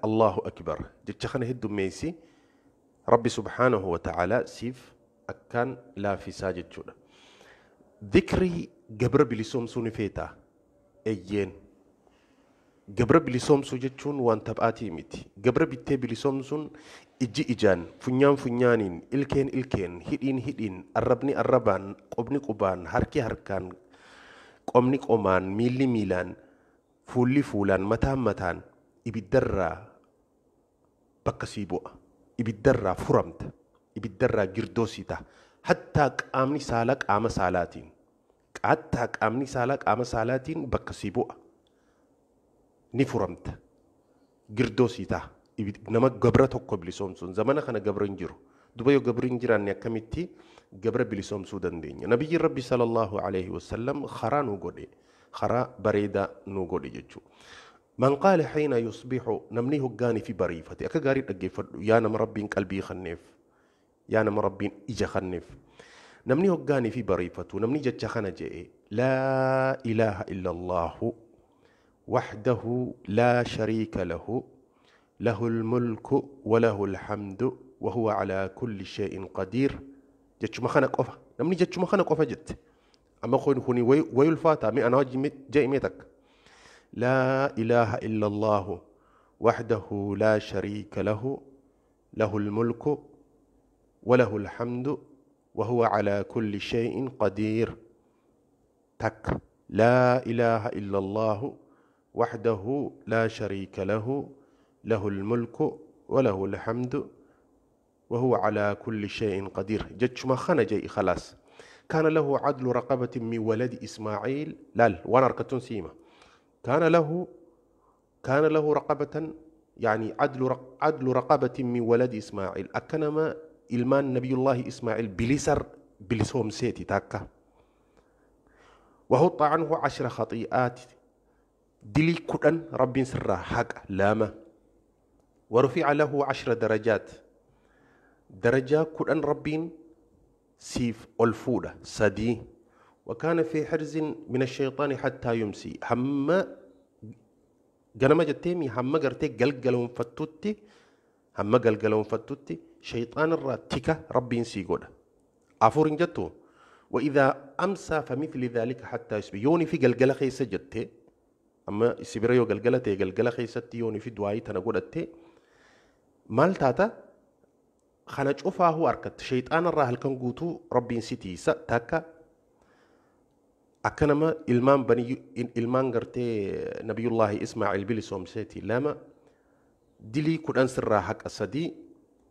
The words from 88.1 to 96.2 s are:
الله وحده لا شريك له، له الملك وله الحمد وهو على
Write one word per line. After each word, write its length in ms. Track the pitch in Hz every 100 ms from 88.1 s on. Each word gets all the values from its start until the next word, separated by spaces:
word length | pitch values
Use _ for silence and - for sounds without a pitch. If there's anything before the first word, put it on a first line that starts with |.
| 107 104
الله 540 | 104 107 104 95 87 - _ _ _ _ -
وحده 760 | 107 113 113 110 92 104 101 98
لا 220 | 110 107
شريك 600 | - 101 98 104 98 -
له، 440 | 98 107 127 139 - - _ _ _ _ _ -
له 200 | 107 104
الملك 480 | 104 104 117 117 147 147 - - _ _ _ _ _ _ _ _
وله 340 | - 127 113 104
الحمد 640 | 98 - 117 123 131 147 - - _ _ _
وهو 300 | - 107 120
على 400 | 113 101 101 101